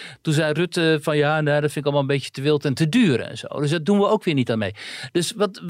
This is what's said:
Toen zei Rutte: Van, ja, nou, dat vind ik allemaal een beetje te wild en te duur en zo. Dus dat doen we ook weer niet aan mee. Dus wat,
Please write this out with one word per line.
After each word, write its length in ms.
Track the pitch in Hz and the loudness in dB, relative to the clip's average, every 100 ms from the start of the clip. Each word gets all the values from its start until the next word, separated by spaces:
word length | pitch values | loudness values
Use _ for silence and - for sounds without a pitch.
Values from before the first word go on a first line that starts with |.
| - - | -18 -8
Toen 120 | - | -2
zei 200 | 151 156 | 0 2
Rutte: 460 | 151 175 175 160 156 | 0 -2 0 2 2
Van, 160 | 156 151 | 2 2
ja, 240 | 143 156 | 2 2
nou, 200 | 151 147 | 2 2
dat 100 | 147 | 0
vind 40 | 151 | -2
ik 80 | |
allemaal 180 | 139 143 | 0 0
een 60 | 135 | 0
beetje 220 | 143 - | -2 -4
te 100 | - | -4
wild 240 | 143 151 147 | 0 2 0
en 80 | |
te 160 | 127 160 | 0 2
duur 300 | 240 208 113 | 4 4 2
en 160 | - 117 | -2 -10
zo. 100 | - | -10
Dus 220 | - 147 | -4 -2
dat 160 | 170 160 | 0 2
doen 140 | 202 | 2
we 80 | 202 | 4
ook 160 | 220 | 2
weer 100 | - | 0
niet 180 | 143 123 | 0 0
aan 60 | 113 | -2
mee. 160 | 101 101 - - - | -4 -6 -14 -14 -6
Dus 220 | 175 165 - | -4 -2 -2
wat, 220 | 202 202 175 | -4 -4 -12